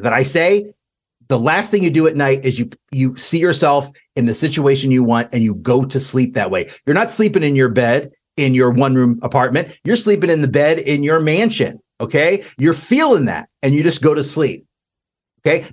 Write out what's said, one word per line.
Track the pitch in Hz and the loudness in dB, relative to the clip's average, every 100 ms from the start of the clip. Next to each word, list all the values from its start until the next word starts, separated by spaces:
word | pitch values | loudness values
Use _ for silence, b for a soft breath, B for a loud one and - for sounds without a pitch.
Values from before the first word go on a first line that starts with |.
that | 113 | -2
I | 117 | 0
say, | 135 170 170 208 208 - _ _ _ _ - | 0 0 2 0 -2 -14 _ _ _ _ -4
the | 127 | -2
last | 123 175 220 | 0 0 0
thing | 208 | 0
you | 175 | 0
do | 147 160 | 2 2
at | 151 | 2
night | 139 135 | 0 0
is | 135 131 | -2 -4
you, | 120 - _ | -6 -10 _
you | 135 131 127 | -2 -2 -4
see | - 170 | -6 -2
yourself | 175 165 156 143 139 b b - | 0 0 2 2 -2 b b -2
in | 117 | -2
the | |
situation | 110 151 151 139 135 139 | -2 -4 0 0 2 2
you | 127 | 2
want | 117 117 120 | 2 0 0
and | 123 | -2
you | 113 | -2
go | 95 101 123 135 | -2 0 0 0
to | 135 | -4
sleep | - 131 123 | -4 -2 -2
that | 120 95 | -2 -2
way. | 92 85 B - | -4 -6 B -2
You're | |
not | 160 233 | 0 0
sleeping | - 214 202 | 0 0 0
in | 151 135 | 0 2
your | 127 | 2
bed | 110 120 127 139 _ _ - | 2 0 0 -2 _ _ -4
in | 139 | 0
your | 127 127 | 2 2
one | 120 135 131 | 2 2 2
room | 123 117 | 2 0
apartment. | - 139 127 139 180 - | -2 -2 0 -2 -4 -8
You're | 165 233 | -2 -2
sleeping | 214 202 170 | 0 0 2
in | 160 | 0
the | 139 | 2
bed | 139 147 165 | 2 2 0
in | 139 147 | -2 -2
your | 143 160 | 0 0
mansion. | 156 165 226 - 101 - _ - | 0 0 0 0 -4 -6 _ -12
Okay. | 117 139 160 196 B B | -4 0 0 0 B B
You're | 147 | 0
feeling | 160 - 262 311 208 120 | 0 0 0 2 2 0
that | 80 - _ | -4 -10 _
and | 139 | -2
you | 147 | 0
just | 165 165 | 0 0
go | 160 | 0
to | 151 | 0
sleep. | 139 160 139 85 _ _ _ _ _ _ _ _ 143 | -2 -2 -4 -4 _ _ _ _ _ _ _ _ -2
Okay. | 147 - | -2 -2